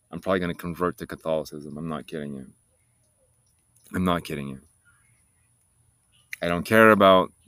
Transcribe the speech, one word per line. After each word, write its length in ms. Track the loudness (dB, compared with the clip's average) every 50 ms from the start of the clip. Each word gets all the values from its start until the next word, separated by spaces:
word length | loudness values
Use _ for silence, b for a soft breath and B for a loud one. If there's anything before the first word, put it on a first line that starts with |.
| _ -16
I'm 100 | -16 -10
probably 200 | -4 -2 -2 -2
gonna 160 | -2 -4 -6
convert 420 | -8 -8 -10 -6 -4 -4 -4 -4
to 80 | -6 -12
Catholicism. 720 | -14 -14 -10 -6 -4 -4 -4 -4 -8 -14 -16 -16 -14 -14
I'm 100 | -12 -10
not 200 | -10 -10 -10 -12
kidding 260 | -12 -12 -10 -10 -10 -12
you. 140 | -14 -16 -18 -20 _ _ _ _ _ _ _ _ _ _ _ _ _ _ _ _ _ _ _ _ _ _ _ _ _ _ -10 -6
I'm 100 | -2 0
not 200 | 0 0 -2 -4
kidding 240 | -8 -10 -10 -10
you. 120 | -12 -14 -16 _ _ _ _ b b b b b b b b b _ _ _ _ _ _ _ _ _ _ _ _ _ _ _ _ _ _ _ _ -18 -12 -8
I 60 | -6
don't 160 | -4 -4 -4 -2
care 260 | 2 4 6 8 8
about 400 | 8 8 8 8 6 6 4 0 _ _ _